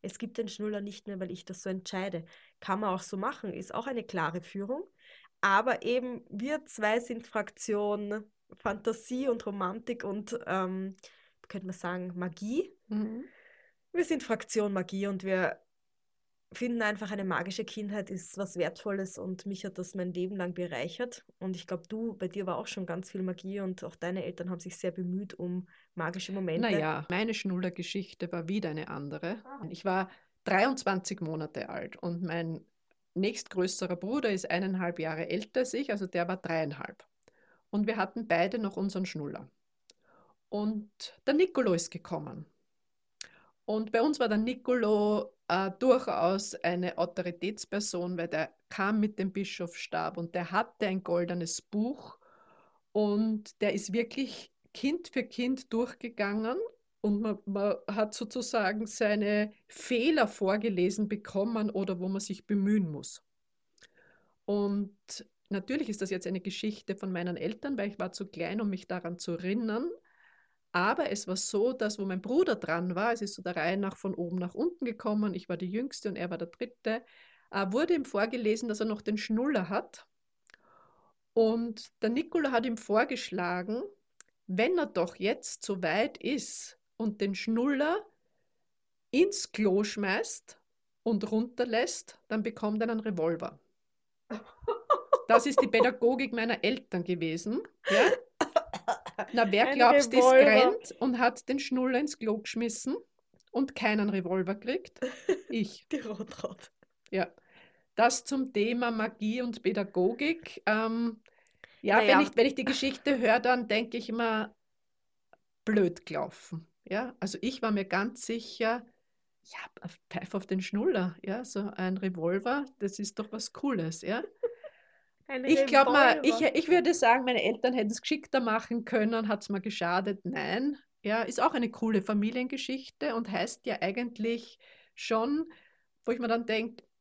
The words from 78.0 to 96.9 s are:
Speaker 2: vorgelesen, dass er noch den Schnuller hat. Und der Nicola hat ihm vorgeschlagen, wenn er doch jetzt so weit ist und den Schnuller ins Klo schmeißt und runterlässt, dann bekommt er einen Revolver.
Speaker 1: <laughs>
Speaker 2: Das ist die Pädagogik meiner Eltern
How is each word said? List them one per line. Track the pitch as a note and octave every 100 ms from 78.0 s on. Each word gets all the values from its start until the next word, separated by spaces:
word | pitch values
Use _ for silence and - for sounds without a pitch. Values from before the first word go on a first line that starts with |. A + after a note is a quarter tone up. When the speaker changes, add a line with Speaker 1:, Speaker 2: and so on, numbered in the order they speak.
Speaker 2:
vorgelesen, | C4 G3+ A3+ - G#3+ A3+ A#3+
dass | G#3
er | A3
noch | G#3+
den | - G#3
Schnuller | - A3 C4+ C4 E3+
hat. | G3 - - - _ _ _ _ - _ _ _ _ _ _ _
Und | - A3 A3+ A#3 G#3+ - -
der | G#3+
Nicola | B3 E4+ F4 D4
hat | A#3+ B3
ihm | A3+
vorgeschlagen, | - G#3+ B3+ B3 - F3+ F3 F3+ F#3 A3+ G4+ - _ - - _ -
wenn | F#3 B3 F4+
er | D4+
doch | F#3 E3+ -
jetzt | F3+ - - -
so | - F#3+
weit | F3+ F3+ C#4 -
ist | - C#4+ - - - - _ -
und | A3+ G#3
den | G3 F#3+
Schnuller | - A3+ C4 C4+ D4 F#4+ - _ _ _ _ _ _ _ _ _ _
ins | C4 G4 - -
Klo | - G#3+ F#3+
schmeißt | G#3 - G3+ G3+ A4+ - - - _ _ _ _
und | - G#3 G#3
runterlässt, | A3 A#3+ - B3 A3 F4 - - - -
dann | A3
bekommt | G#3+ A3 G#3 G#3+
er | A3+
einen | A3+
Revolver. | G#3+ F3 E3 E3+ - - _ _ _ _ _ _ -
Speaker 1:
<laughs> | G#3+ - - - A#4 - - - C5 -
Speaker 2:
Das | A#3 B3+
ist | -
die | A3+
Pädagogik | A3+ A#3+ B3+ A#3 B3 B3+
meiner | A3+ A3+ A#3
Eltern | G3 C4 -